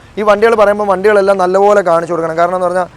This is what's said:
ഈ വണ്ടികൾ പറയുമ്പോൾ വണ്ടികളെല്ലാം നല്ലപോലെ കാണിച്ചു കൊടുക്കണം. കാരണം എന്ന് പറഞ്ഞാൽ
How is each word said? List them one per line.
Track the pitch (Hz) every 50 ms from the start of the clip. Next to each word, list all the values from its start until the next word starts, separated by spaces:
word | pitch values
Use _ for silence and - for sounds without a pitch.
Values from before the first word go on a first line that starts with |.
| - - - 196
ഈ | 214 208
വണ്ടികൾ | 202 208 214 233 233 220
പറയുമ്പോൾ | 208 202 208 208 208 202
വണ്ടികളെല്ലാം | 190 185 190 214 214 202 196 202 196 196
നല്ലപോലെ | 180 180 185 196 202 208 208 202 185 175
കാണിച്ചു | 165 165 170 160 175
കൊടുക്കണം. | 160 165 160 160 165
കാരണം | 170 175 185 185
എന്ന് | 180 175
പറഞ്ഞാൽ | 180 185 180 - -